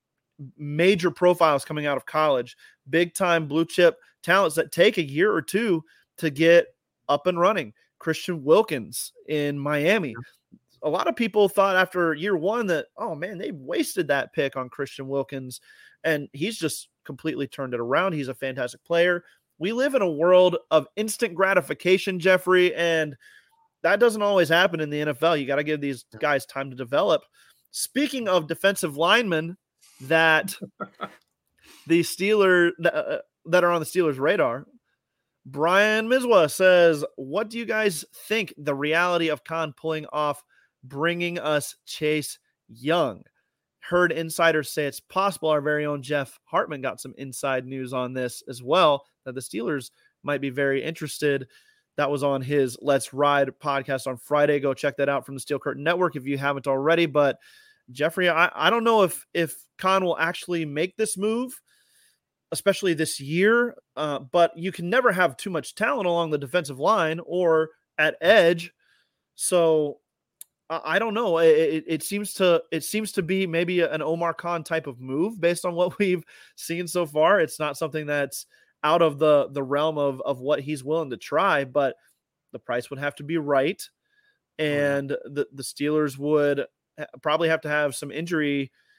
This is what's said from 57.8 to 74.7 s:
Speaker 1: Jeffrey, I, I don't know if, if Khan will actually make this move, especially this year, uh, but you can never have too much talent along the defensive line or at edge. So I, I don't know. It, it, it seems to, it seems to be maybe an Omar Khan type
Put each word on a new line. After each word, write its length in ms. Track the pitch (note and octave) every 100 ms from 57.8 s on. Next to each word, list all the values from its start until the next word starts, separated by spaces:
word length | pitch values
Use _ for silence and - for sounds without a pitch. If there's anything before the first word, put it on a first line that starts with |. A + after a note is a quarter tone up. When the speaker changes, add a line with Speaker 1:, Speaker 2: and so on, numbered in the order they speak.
| _
Speaker 1:
Jeffrey, 380 | B2+ D3 E3 F3+
I, 220 | D#3+ F3
I 160 | - D#3
don't 140 | A#3
know 180 | A3+ A3
if, 240 | F#3 - -
if 320 | E3+ E3 - - -
Khan 260 | F#3+ F#3+
will 120 | F#3 E3
actually 480 | E3 F3 - F3
make 320 | D#3 C#3+ F#3 -
this 220 | G#3+ F#3
move, 420 | G#3 A3+ B3+ - _ _ _ _ _ _ _ _ -
especially 420 | - - F#3+ F#3+
this 260 | D#3 D#3 -
year, 560 | C#3 E3 G3+ A#3 A#3+ - _ -
uh, 240 | D3+ C#3+
but 360 | C3+ F3 E3+ E3
you 160 | F3
can 160 | - F3
never 240 | A#3+ B3+
have 240 | F#3 F3 C3+
too 140 | G3+
much 240 | E3+ C3+
talent 320 | - A3 C#4 F3+
along 240 | E3+ E3
the 80 | D3+
defensive 400 | C#3 F3 C#3+ C3
line 420 | D#3+ G#3+ D#3+ E3 -
or 440 | F3 F3 D#3+ D#3 _ _ -
at 180 | D#3 -
edge. 500 | E3 A3 E3+ F3 E3+ _ _ _ _ _ _
So 640 | - - F3+ E3 D#3+ D3 - _ _ _ _ - _ -
I, 100 | D#3+
I 140 | - F3
don't 140 | A3
know. 260 | G#3 A#3 E3
It, 100 | E3
it, 360 | D#3 D#3+ D#3 D#3
it 160 | D#3+
seems 300 | - G3+ G#3
to, 280 | - F#3 E3 -
it 120 | D#3+
seems 300 | - G#3 G#3+
to 100 | -
be 240 | E3 F#3+ F#3+
maybe 360 | E3 F3 F3+
an 180 | E3 D#3
Omar 320 | D3+ E3 E3+
Khan 320 | D#3+ E3+ E3+
type 220 | D3+